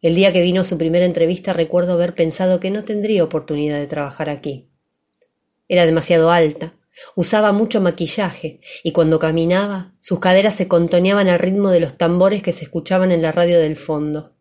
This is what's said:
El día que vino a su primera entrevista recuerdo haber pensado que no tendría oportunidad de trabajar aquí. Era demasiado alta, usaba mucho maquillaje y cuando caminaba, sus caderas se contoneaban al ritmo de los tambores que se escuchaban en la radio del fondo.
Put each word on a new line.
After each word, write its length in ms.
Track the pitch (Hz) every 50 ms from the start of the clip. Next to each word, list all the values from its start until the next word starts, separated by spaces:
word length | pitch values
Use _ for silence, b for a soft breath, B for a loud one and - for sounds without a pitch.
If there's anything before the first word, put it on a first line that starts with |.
El 140 | - 170 170
día 160 | 170 196 196
que 100 | 175 180
vino 200 | 175 180 175 185
a 20 | 180
su 140 | 180 185 156
primera 280 | 160 165 165 175 180
entrevista 460 | 180 170 175 165 160 180 180 - -
recuerdo 420 | 185 170 165 156 - 180 175 180 180
haber 220 | 170 175 175 175
pensado 460 | - 170 165 156 - 185 185 185 180
que 100 | 180 185
no 140 | 196 214 208
tendría 400 | - 220 208 208 214 220 196 170
oportunidad 520 | 160 - 156 - - 156 147 147 151 147 143
de 100 | 147 143
trabajar 420 | 147 147 143 139 139 - 156 151
aquí. 400 | 147 143 - 151 139 131 - _ _ _ _ _ _ _ _ _ _ _ _ _ _ _ _ _ _ _ _ _
Era 180 | 180 180 175
demasiado 460 | 160 165 165 160 - 175 165 160 165
alta, 460 | 170 175 165 151 147 - 160 165 _ _ _ _ B B B B B -
usaba 340 | 175 - - 214 214 208
mucho 300 | 202 202 220 226 - 220
maquillaje 800 | 190 175 170 - 170 156 - - 208 180 - - - 156 - B B B B B
y 120 | B 170 156
cuando 260 | 180 165 156 165 156
caminaba, 760 | 160 160 160 165 165 165 180 190 202 208 202 190 175 - _ _
sus 200 | _ - 185 175
caderas 360 | - 185 185 190 196 214 208
se 140 | - 196 -
contoneaban 580 | - 170 170 170 175 175 175 190 196 208 202 185
al 120 | 175 175
ritmo 320 | 175 180 190 202 202 196
de 100 | 185 175
los 160 | 165 147 - _
tambores 440 | 175 165 175 180 185 196 208 202
que 120 | 190 - 165
se 100 | - -
escuchaban 480 | - - 170 165 - 190 185 185 185
en 100 | 180 165
la 120 | 160 160 156
radio 260 | 175 170 175 175 170
del 160 | 160 156 156
fondo. 580 | 151 - - 156 151 151 151 151 151 151 - _ _